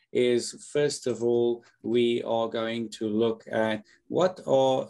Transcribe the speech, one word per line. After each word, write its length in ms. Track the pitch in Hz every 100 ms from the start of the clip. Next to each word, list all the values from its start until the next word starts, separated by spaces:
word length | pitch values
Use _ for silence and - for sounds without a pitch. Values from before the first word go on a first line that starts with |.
| _
is, 400 | 120 123 120 - - -
first 340 | 147 147 143 127
of 160 | 107
all, 400 | 120 120 120 117 - _
we 400 | 110 120 120 120
are 260 | - 113 113
going 400 | 113 113 117 107
to 180 | - 110
look 380 | 107 117 110 -
at 340 | 113 110 107 - _ -
what 340 | 135 185 - -
are 400 | 135 135 131